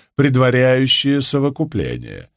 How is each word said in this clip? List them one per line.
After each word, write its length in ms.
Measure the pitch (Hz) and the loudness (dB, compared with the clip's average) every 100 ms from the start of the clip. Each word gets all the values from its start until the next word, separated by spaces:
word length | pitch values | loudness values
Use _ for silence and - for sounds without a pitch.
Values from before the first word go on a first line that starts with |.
| _ - | _ -2
предваряющие 1040 | 143 127 127 123 127 127 131 - 139 143 | 0 2 2 2 2 2 2 2 2 0
совокупление. 1080 | 131 143 139 139 156 107 67 62 60 50 50 | 0 0 -2 -2 -6 -4 -6 -6 -12 -16 -18